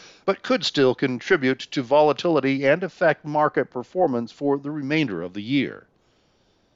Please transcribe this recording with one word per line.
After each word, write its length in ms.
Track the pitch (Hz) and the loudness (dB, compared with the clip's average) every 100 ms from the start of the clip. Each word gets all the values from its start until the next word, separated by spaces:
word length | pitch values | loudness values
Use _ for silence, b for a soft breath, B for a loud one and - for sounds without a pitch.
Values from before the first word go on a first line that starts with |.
| B B | B B
but 200 | - 196 | -4 -4
could 200 | - 254 | -2 -2
still 300 | 151 143 131 | 0 2 2
contribute 640 | 120 139 123 - 180 131 131 | 2 -2 -4 0 0 2 -2
to 240 | - - | -4 -8
volatility 800 | 117 143 151 139 180 160 131 135 | 0 4 4 2 0 0 0 0
and 200 | 135 160 | 2 0
affect 400 | 185 - 170 143 | -2 0 0 0
market 480 | 151 151 151 - 127 | -2 0 0 0 -4
performance 580 | 127 117 180 175 120 117 | -6 -8 0 0 0 -4
for 260 | - 143 139 | -4 -2 -2
the 140 | 143 | -4
remainder 500 | 151 135 156 143 90 | -8 -2 0 0 -2
of 140 | 90 | -6
the 80 | 92 | -8
year. 420 | 104 139 95 50 - _ _ _ _ _ _ _ _ | -2 -2 -2 -6 -18 _ _ _ _ _ _ _ _